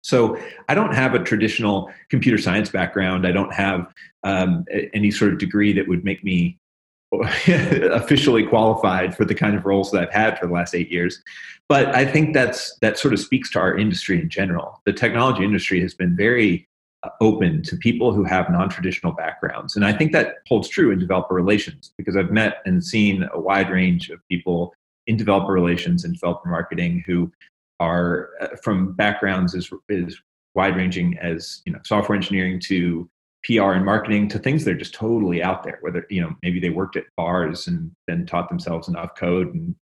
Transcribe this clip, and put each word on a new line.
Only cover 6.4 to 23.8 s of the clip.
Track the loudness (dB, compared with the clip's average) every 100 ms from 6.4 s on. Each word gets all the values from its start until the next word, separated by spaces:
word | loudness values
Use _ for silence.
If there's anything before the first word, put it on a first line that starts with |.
| 0 -4 _ _ _ _ _
<laughs> | -4 -2 2 4
officially | 4 2 2 2 2 2 4 6 4 4
qualified | 4 4 4 2 0 -2 0
for |
the | -2
kind | 2 0 0
of |
roles | 2 0 2
that | 0
I've | 0
had | 2 2 0
for | -2
the |
last | -2 -2
eight | -4 -2
years. | -2 -2 -4 -18 -20 -18 -20 _
But | 4 4
I | 2
think | 4 4 4
that's, | 4 2 -2 -10 -2
that | -2 2
sort | 0
of | 0
speaks | 0 -2 0
to | 0
our | 0 2
industry | 0 0 0 0
in | 0
general. | -2 -2 -2 -6 -4 -4
The |
technology | 0 0 2 2 2
industry | 0 0 0 0
has | 0
been | -2 0 2
very, | 2 4 2 2 _ _ _ _
uh, | -16 2
open | 2 4 0 0
to | -4 -2
people | 0 2 2
who | 2
have | 0 0 2
non-traditional | 0 0 -2 -6 -4 -4
backgrounds. | -4 -8 -6 -8 -6 -8 0
And |
I | 0
think | 2 2
that | 2 0 -6 0
holds | 0 0
true | 2 4
in | 4
developer | 2 0 0
relations, | 0 2 2 0 -14 -20 -8
because | -2 0
I've | 2
met | 2 0 -2 0
and | 0
seen | 2 2 2 2 -2
a | -4
wide | 0 2 2
range | 2